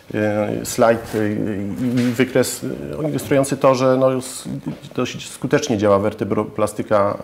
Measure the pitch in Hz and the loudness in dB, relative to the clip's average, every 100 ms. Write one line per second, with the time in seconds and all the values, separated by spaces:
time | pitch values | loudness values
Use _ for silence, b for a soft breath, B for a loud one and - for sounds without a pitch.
0 | B 107 107 104 104 117 117 - 117 117 | B -2 -2 0 -2 -4 -4 2 4 4
1 | - 107 104 107 107 98 101 - 123 123 | 0 -2 -2 -2 -4 -4 -6 -4 -2 0
2 | 123 120 127 131 123 - 131 127 143 147 | 0 2 2 2 0 -2 -8 -8 -8 -6
3 | 151 139 - 143 135 139 135 127 131 131 | -4 -4 0 2 2 2 4 4 4 4
4 | 131 131 - - - 139 151 - - - | 4 2 -6 -12 -8 -8 -8 -10 -8 -6
5 | 123 - - - 127 147 147 107 104 98 | -4 -6 -12 -8 0 0 0 2 4 4
6 | 104 - 104 107 110 - 104 - - 104 | 2 -2 -2 -2 -2 -2 -4 -2 0 2
7 | 101 - | 2 -2